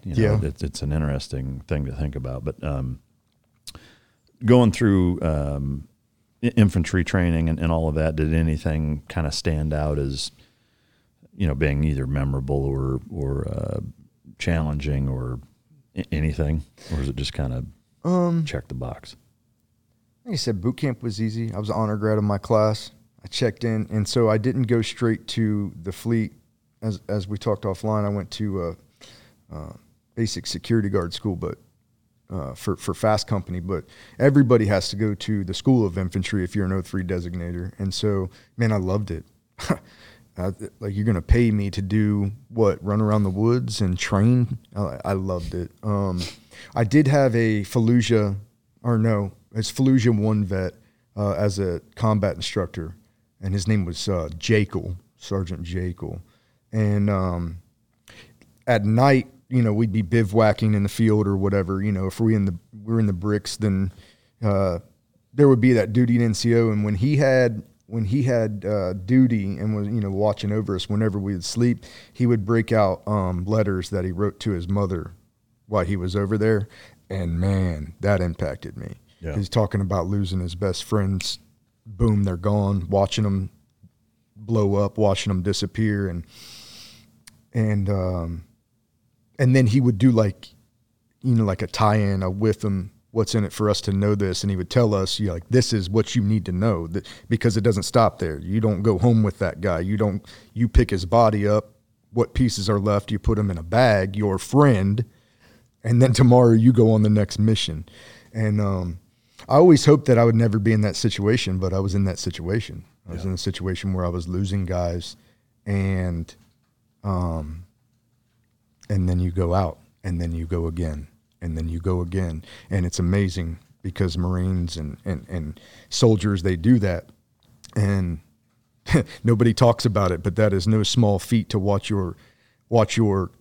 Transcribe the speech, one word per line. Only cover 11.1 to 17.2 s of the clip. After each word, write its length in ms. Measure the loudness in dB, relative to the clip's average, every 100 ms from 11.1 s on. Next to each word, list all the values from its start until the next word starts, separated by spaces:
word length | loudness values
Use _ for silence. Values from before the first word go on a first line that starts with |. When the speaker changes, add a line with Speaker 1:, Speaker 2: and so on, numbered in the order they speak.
| _ _ -4
Speaker 1:
you 120 | -2
know, 80 | -2
being 280 | -4 -2
either 220 | -2 -2 -4
memorable 560 | -4 -4 -4 -4 -4 -4
or, 360 | -4 -4 -6 -8
or, 380 | -8 -6 -6 -6
uh, 300 | -8 -8 -8 -10 -16 -20 _ -20 -10
challenging 720 | -4 -2 -2 -4 -4 -2 -2
or 300 | -4 -6 -10 -14 _ _ _ _ -12
a-, 100 | -6
anything? 500 | -2 -2 -2 -2 -2 -6 _ -8
Or 80 | -6
is 80 | -4
it 60 |
just 180 | -6